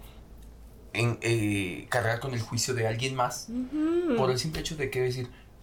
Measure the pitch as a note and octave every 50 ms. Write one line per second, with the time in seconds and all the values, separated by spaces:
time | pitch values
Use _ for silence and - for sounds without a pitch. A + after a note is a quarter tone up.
0 | - - - - - - - - - - - - - - - - - - - G#2
1 | A#2+ A#2 A2+ - - A2+ A#2 A2+ G#2 G#2 G#2 G2+ F#2+ F2+ - - - - - A#2+
2 | A#2 A2+ A#2 A#2+ - C3 B2+ A#2 A2+ - A#2+ A2+ - - B2 A#2 A2+ A2+ A#2 A2+
3 | C3 C3 C3 C3 B2 B2+ - - - - A3+ B3 B3+ B3+ D4 D4+ D#4 D#4+ E4+ F4
4 | F4+ D#4+ A#3+ A3+ - B2+ B2+ B2 - D#3 D#3 D#3+ D#3 - E3 D3+ C3+ C3 - B2+
5 | B2+ B2+ B2 C3 B2 - - - - - - -